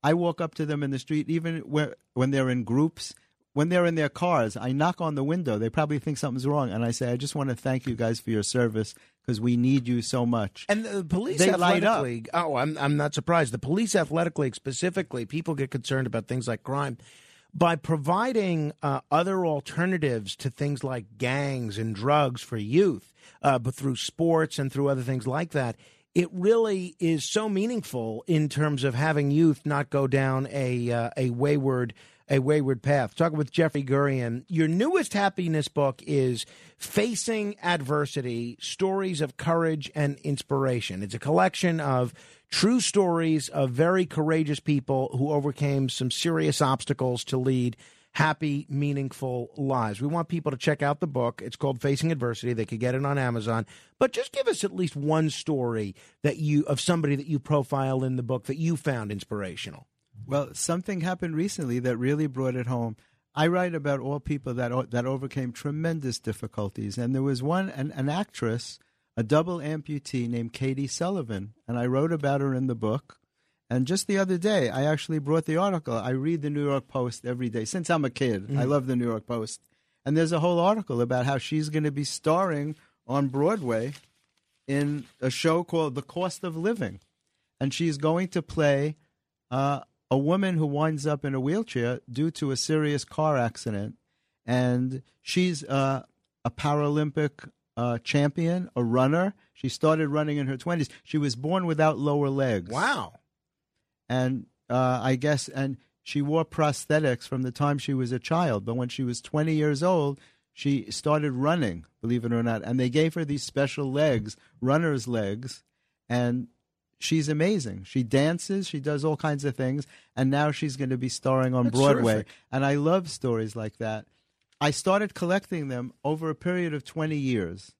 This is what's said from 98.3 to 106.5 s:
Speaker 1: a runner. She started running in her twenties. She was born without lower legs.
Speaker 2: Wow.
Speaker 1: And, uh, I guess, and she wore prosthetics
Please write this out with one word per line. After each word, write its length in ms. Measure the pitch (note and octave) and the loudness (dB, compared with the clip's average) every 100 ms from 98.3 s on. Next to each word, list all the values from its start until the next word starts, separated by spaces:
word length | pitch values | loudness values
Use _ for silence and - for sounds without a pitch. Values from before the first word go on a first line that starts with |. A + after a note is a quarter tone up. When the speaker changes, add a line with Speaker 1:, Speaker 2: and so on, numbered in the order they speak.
| C#3 E3 F3+ F3+ - | 2 0 0 -2 -2
Speaker 1:
a 80 | |
runner. 480 | A#2+ B2 C3 D#3+ F#3+ - _ | 2 4 4 4 0 -4 _
She 160 | _ C3 | _ -8
started 380 | - D#3 D#3 D3+ | 0 2 4 2
running 280 | D3 D3+ D3 | 0 0 -2
in 100 | C3+ | -2
her 100 | C3 | -4
twenties. 320 | - F3 C#3 - | -2 -2 -2 -6
She 140 | - D#3 | -4 -2
was 200 | D3 A#2 | 0 -2
born 280 | D3 F#3 | -2 0
without 320 | F3 D#3 D#3 D3+ | 0 4 4 4
lower 320 | C#3+ D3 C#3+ | 0 2 2
legs. 420 | C3+ C3+ G#2 E2+ | 2 2 0 -2
Speaker 2:
Wow. 440 | B2 A3 C4 F#2 - _ _ _ _ _ _ _ _ _ | -2 0 0 -4 -14 _ _ _ _ _ _ _ _ _
Speaker 1:
And, 380 | B2 B2+ C3 - _ _ | 0 0 -2 -8 _ _
uh, 320 | B2 B2+ B2+ | 0 2 2
I 140 | A#2+ C3 | 0 0
guess, 320 | D3 C#3+ - | 2 0 -2
and 300 | C3+ C3+ C3 _ _ | -4 -4 -6 _ _
she 180 | - D3 | -6 -2
wore 240 | C#3+ D#3+ | 0 0
prosthetics 840 | D#3+ | 0